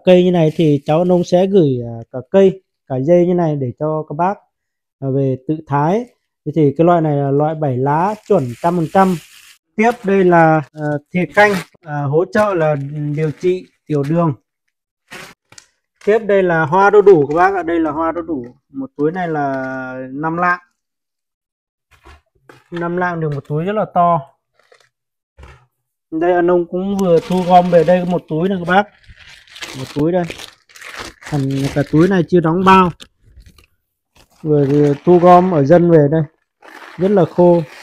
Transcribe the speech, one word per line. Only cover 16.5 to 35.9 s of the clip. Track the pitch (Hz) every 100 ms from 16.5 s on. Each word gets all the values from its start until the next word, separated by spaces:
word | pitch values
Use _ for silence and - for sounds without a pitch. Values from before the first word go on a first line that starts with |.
| 160 156
hoa | 180 202
đu | 208
đủ | 196 175 139
các |
bác | 160 185
ạ. | 196
Đây | 165 170
là | 220
hoa | 294 330
đu | 311
đủ. | 165 147 120 - _
Một | 139 131 -
túi | 147
này | 185 170
là | 156 143 135 131 131 127 131 131
năm | 139 160 170
lạng. | 180 180 _ _ _ _ _ _ _ _ _ _ _ _ _ _ _ - _ _ _ - -
Năm | 170 170 175
lạng | 180 170
được | 156
một | 139 -
túi | 147
rất | 175
là | 214 185
to. | 180 175 170 - _ _ _ _ _ _ _ _ _ _ _ - - _ _ _ _ -
Đây, | 160 170
anh | 175 170
ông | 180 170
cũng | 180 190 196
vừa | 190 165 -
thu | 185 175
gom | 180 180
về | 170
đây | 160 180
một | 175 175 -
túi | 156 185
này | 190 170
các |
bác. | 185 208 _ _ - - - _ - - 135
Một | 131
túi | 143 156
đây. | 180 170 - - _ _ - - - - -
Hẳn | - 147 135 135 135
cả | 147 139
túi | 151 180
này | 196 156
chưa | 180
đóng | 160 170
bao. | 185 190 185 - - _ _ - - _ _ _ _ _ _ _ _ _
Vừa, | 156 147 139
vừa | 147 147 143
thu | - 180
gom | 175 180 185
ở | 165
dân | 135 175 170